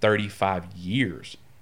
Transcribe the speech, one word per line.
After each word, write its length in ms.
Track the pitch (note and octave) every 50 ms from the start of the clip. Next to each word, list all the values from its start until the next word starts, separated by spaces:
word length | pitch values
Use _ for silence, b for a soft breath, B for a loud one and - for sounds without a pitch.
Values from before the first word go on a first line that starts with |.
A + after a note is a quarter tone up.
thirty-five 720 | - G#2+ G#2+ G#2 G#2 G2 - - G2+ F#2+ F#2+ F2+ F2 F2+ F#2+
years 600 | F2+ F2+ F2+ G#2+ C3+ B2+ F#2+ D#2+ - - - - - - - - -